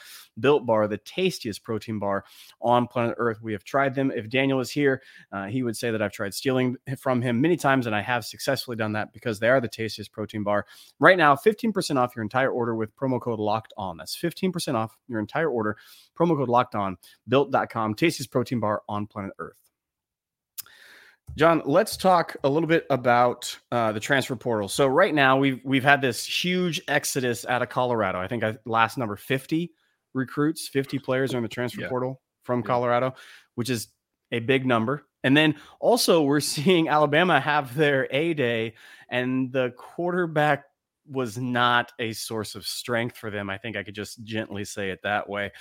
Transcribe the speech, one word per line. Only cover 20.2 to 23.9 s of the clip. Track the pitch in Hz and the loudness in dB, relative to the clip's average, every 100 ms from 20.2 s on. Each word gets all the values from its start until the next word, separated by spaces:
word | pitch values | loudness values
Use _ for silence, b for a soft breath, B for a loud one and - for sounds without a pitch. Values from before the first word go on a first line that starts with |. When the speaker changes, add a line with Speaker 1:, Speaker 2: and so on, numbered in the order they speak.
| _ _ _ - - B B B B B - - | _ _ _ -20 -20 B B B B B -10 2
Speaker 1:
John, | 160 160 | 4 4
let's | 143 165 220 - | 4 2 2 2
talk | 185 175 160 - | 4 4 2 -2
a | 139 | 0
little | 151 160 | 2 2
bit | 160 - | 2 2
about, | 127 123 120 123 - - - - | 0 4 4 4 2 -8 -12 -4
uh, | 120 113 | 0 0